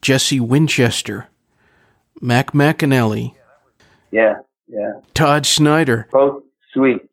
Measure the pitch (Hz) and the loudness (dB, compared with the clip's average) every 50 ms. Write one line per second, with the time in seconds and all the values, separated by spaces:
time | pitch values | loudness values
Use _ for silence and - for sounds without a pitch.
0 | - 180 135 135 - - 143 131 120 113 131 147 160 143 - - 123 113 - - | -4 -2 0 0 0 -2 -2 -2 -2 0 2 2 2 0 0 0 0 0 0 -4
1 | - - 104 104 - _ _ _ _ _ _ _ _ _ _ _ _ _ _ _ | -8 -10 -12 -12 -14 _ _ _ _ _ _ _ _ _ _ _ _ _ _ _
2 | _ _ _ - - 123 123 123 135 - - 143 143 151 156 - 160 139 135 127 | _ _ _ -8 -4 -2 0 0 0 0 0 2 2 2 2 0 0 0 2 2
3 | 117 107 107 110 117 120 - _ _ _ _ _ _ _ _ _ _ _ _ _ | 2 0 -2 -4 -6 -8 -12 _ _ _ _ _ _ _ _ _ _ _ _ _
4 | _ - 104 110 110 107 104 - - _ _ _ _ - - 104 104 101 101 - | _ -6 0 2 2 2 0 -2 -10 _ _ _ _ -14 -10 -8 -8 -8 -10 -12
5 | _ _ - - 160 147 143 151 139 - - - 151 147 151 160 160 135 117 113 | _ _ -2 0 0 2 2 0 0 -2 0 2 2 2 2 2 2 0 -2 -2
6 | 110 - - 135 139 139 139 - - _ _ _ _ _ - 131 135 131 117 - | -4 -2 0 2 2 2 0 -6 -16 _ _ _ _ _ -2 0 0 0 0 -2
7 | - - | -6 -16